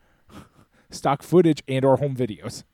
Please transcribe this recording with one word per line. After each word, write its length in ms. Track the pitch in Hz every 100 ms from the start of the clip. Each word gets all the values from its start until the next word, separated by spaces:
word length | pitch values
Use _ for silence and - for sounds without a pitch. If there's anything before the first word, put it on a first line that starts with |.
| _ _ _
<laughs> 600 | - - _ _ _ _
stock 340 | - 143 139
footage 400 | - 175 170 147 -
and 180 | 131 135
or 100 | 127
home 180 | 143 127
videos. 480 | 120 101 98 - -